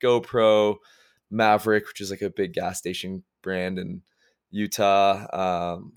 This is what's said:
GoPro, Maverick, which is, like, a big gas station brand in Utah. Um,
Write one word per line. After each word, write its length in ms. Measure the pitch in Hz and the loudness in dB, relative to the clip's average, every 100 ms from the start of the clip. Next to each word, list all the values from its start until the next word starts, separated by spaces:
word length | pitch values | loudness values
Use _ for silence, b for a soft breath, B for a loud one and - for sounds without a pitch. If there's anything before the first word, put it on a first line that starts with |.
GoPro, 720 | 123 120 117 123 110 107 104 104 b b b b _ | 0 2 0 2 4 6 4 0 b b b b _
Maverick, 560 | 107 110 107 110 107 - | 0 2 4 2 0 -2
which 140 | - | -10
is, 80 | 98 | -12
like, 120 | 98 | -8
a 80 | 101 | -6
big 220 | - 95 | -4 -4
gas 260 | 85 90 92 | -4 -6 -6
station 440 | 87 90 92 95 - _ | -8 -8 -8 -12 -14 _
brand 360 | 92 92 92 92 | -6 -4 -4 -4
in 240 | 92 90 - _ _ _ _ | -8 -10 -16 _ _ _ _
Utah. 1200 | 98 104 - 101 98 98 98 104 - 95 87 87 | -6 -4 0 2 4 4 2 -4 -4 -2 -2 -4
Um, 180 | 87 - | -6 -10